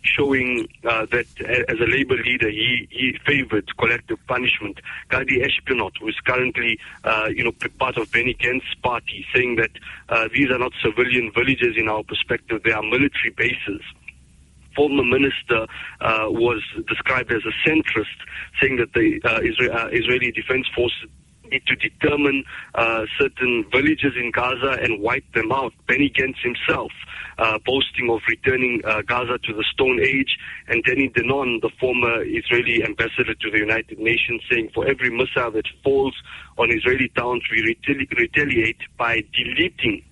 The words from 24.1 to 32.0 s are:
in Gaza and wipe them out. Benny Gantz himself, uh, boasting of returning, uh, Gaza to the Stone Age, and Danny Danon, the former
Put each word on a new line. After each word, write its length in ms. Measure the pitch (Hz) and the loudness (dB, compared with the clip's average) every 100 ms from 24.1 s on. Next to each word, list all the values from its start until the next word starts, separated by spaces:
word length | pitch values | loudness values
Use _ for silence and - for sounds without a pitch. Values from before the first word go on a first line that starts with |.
| 123 | 0
in 140 | 120 | -2
Gaza 480 | 117 123 127 135 131 | -2 -2 0 -2 0
and 220 | 123 107 | 0 0
wipe 220 | 107 131 - | 0 -2 -2
them 160 | 117 110 | -4 0
out. 220 | 131 123 _ - | -2 -2 _ -2
Benny 200 | 127 143 | 0 2
Gantz 300 | 135 131 123 | 2 -2 -2
himself, 520 | 120 117 - 151 - - - - - - | -6 -4 -2 -2 -4 -12 -16 -14 -14 -2
uh, 200 | 113 110 - | 0 0 0
boasting 420 | 135 131 - 123 | 0 0 0 0
of 120 | 113 - | 0 0
returning, 520 | 113 135 127 127 120 | 0 0 2 0 0
uh, 180 | 110 107 | -2 -2
Gaza 340 | 101 123 123 123 | 0 -2 0 -4
to 160 | - | -4
the 120 | 104 104 | -4 -4
Stone 260 | - 131 123 | 2 2 4
Age, 380 | 135 135 139 - - - - | 2 2 0 -2 -6 -16 -2
and 160 | 117 | 0
Danny 240 | 113 127 135 | 2 2 2
Danon, 520 | 123 117 139 131 117 | 0 0 0 0 -2
the 100 | 113 - | -2 -2
former 420 | 127 123 | -2 2